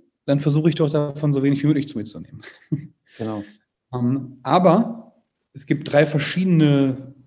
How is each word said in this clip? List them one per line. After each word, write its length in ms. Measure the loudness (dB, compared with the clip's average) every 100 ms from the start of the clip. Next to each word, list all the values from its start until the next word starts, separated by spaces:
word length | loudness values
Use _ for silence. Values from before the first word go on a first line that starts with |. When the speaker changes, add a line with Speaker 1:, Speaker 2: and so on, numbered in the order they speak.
| _ _ -2
Speaker 1:
dann 140 | 0
versuche 280 | 2 2 2
ich 60 |
doch 160 | 2 0
davon 420 | 0 -4 -2 0
so 100 | 2
wenig 200 | 2 2
wie 40 | 2
möglich 200 | 0 -2
zu 100 | -8
mir 60 |
zu 160 | -10 -12
nehmen. 220 | -16 -20 -20 -18 -8
<laughs> 220 | -8 -8 _ _ -10
Speaker 2:
Genau. 260 | -8 -8 -12 -18 _ _ _
Speaker 1:
Ähm, 460 | -4 -2 -2 -6 -10
aber 680 | 0 4 4 4 2 -4 -16 _ _ _ _
es 140 | -12 -4
gibt 260 | -4 0
drei 140 | 2 2
verschiedene 1080 | 0 -2 -2 2 4 4 4 2 -2 -10 -20